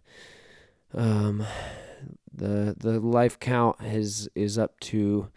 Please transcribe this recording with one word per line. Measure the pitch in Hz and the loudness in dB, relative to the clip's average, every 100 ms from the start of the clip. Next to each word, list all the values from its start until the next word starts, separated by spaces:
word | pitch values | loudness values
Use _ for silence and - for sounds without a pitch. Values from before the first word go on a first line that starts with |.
| _ - - - - - - _ _ | _ -20 -20 -20 -20 -20 -20 _ _
um, | - 117 107 104 104 104 - - - - - 139 - - | 0 2 4 2 0 -4 -8 -10 -14 -18 -18 -18 -18 -18
the, | - 101 104 104 - | -6 -2 0 0 0
the | 110 113 | 0 0
life | 113 120 120 - | 2 4 4 2
count | - 123 117 - | 0 4 4 2
is, | 110 110 107 104 104 | -4 -2 -2 -4 -8
is | - 104 110 | -2 -2 0
up | 110 - | -2 -4
to | - 110 101 104 98 | -4 0 2 0 -2